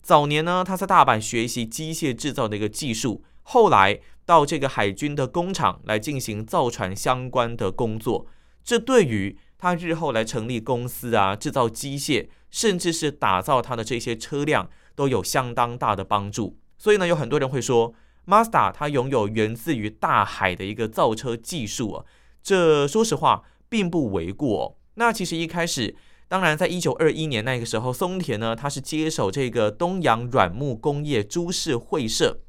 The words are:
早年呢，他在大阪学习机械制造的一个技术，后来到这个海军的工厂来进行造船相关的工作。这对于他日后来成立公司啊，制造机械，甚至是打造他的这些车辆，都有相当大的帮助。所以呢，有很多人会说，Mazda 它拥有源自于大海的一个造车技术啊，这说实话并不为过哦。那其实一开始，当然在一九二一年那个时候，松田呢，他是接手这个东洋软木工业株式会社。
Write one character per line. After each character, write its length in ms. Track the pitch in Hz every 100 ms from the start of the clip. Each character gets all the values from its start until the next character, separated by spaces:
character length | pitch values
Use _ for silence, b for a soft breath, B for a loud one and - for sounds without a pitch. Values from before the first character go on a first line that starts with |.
早 240 | - 160
年 200 | 147 151
呢， 180 | 165 180
他 140 | 185 185
在 80 |
大 180 | 190 180
阪 160 | 135 110
学 280 | 107 120 120
习 180 | 123
机 260 | 113 - 156
械 220 | 160 147
制 180 | 117 147
造 160 | 123 110
的 80 |
一 40 | 104
个 100 | 107
技 240 | - 143
术， 300 | 113 123 98 b b
后 280 | - 247 208
来 300 | 113 98 107 b b
到 200 | - 170
这 120 | 143 156
个 120 | 135
海 200 | 123 104
军 240 | 95 147
的 140 | 143 131
工 260 | 175 175
厂 280 | 185 110 82
来 160 | 92 110
进 220 | 110 139
行 240 | 113 107
造 240 | 110 180 123
船 260 | - 95
相 340 | 98 135 127 127
关 280 | 127 117 113
的 120 | 101
工 300 | - - 110
作。 280 | 127 107 b b b b
这 160 | - 233
对 240 | 233 254
于 340 | 151 107 95 87 b b
他 180 | 180
日 180 | 175 170
后 200 | 160 156
来 100 | 113
成 240 | 110 123 113
立 100 | 120
公 300 | 110 123 123
司 280 | - 123
啊， 200 | 113 95
制 160 | 101 151
造 160 | 135 117
机 320 | 110 139 139
械， 300 | 143 120 - b b
甚 300 | - 220 180
至 140 | 175
是 180 | 165 151
打 300 | - 113 92
造 200 | 95 131
他 140 | 120
的 80 | 117
这 160 | 110 120
些 160 | 120
车 300 | 113 - 143
辆， 240 | 147 131 90 b b
都 140 | - 143
有 120 | 117
相 320 | - 143 123
当 240 | 120 120 120
大 160 | 127
的 120 | 98
帮 260 | 95 104 101
助。 260 | 98 98 - _ -
所 160 | 214
以 20 |
呢， 100 | 208
有 80 | 175
很 140 | 160 120
多 100 | 143
人 120 | 131
会 120 | 135
说， 320 | 117 120 117 b b b -
Mazda 440 | 202 226 160 98
它 160 | - 147
拥 220 | 139 131
有 180 | 131 104
源 280 | 110 107
自 200 | 113 165
于 140 | 131 104
大 340 | - 165 123
海 320 | 98 - 98
的 80 | 90
一 100 | 95
个 120 | 107 110
造 280 | 147 143
车 200 | 107 131
技 300 | 117 - 175
术 280 | 107 - 110
啊， 120 | 76 b b b b
这 440 | - 190 170 147 143
说 160 | 214
实 120 | 226
话 280 | 143 151 101 b b _
并 220 | 226 180
不 220 | 170 120
为 200 | 95 82
过 320 | 98 143 92
哦。 0 | 55 - _
那 160 | - 233
其 140 | 226
实 100 | 175
一 120 | 165 165
开 180 | 175
始， 300 | 151 - 104 b b b b
当 140 | 185
然 140 | 175
在 120 | 151 185
一 120 | 175
九 140 | 156
二 180 | - 160
一 140 | 160
年 180 | 156 117
那 160 | 117 127
个 60 |
时 140 | 113 110
候， 120 | 123
松 280 | 123 180 185
田 200 | 170 107
呢， 160 | 113
他 140 | 113 143
是 100 | 139
接 300 | - 156 156
手 220 | 151 104
这 180 | 139 127
个 220 | 117 107
东 300 | - 175 190
洋 240 | 147 113 123
软 220 | 123 90
木 260 | 98 143
工 280 | 113 151 143
业 200 | 147 123
株 280 | 101 170 170
式 240 | 175 165
会 320 | 120 - 160 113
社。 340 | - 143 -